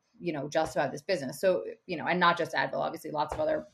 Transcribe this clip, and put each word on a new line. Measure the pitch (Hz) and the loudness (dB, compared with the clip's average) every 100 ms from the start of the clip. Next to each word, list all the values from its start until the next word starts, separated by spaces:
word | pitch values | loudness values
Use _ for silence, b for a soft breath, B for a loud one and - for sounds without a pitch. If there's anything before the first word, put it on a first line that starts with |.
| _ _ | _ _
you | 175 | -6
know, | 151 147 | -4 0
justify | 160 156 170 143 | 0 0 0 -2
this | 147 | -4
business. | - 180 139 156 | -2 -2 -2 0
So, | 190 180 - - - | 2 2 -2 -12 -8
you | 165 | -4
know, | 131 | 0
and | 175 | 4
not | 175 170 | 4 4
just | 156 | 0
Advil, | 147 143 139 | 0 0 0
obviously | 156 160 151 | -2 -4 -6
lots | 151 151 | -2 -2
of | - | 0
other | 156 156 - | 0 0 -4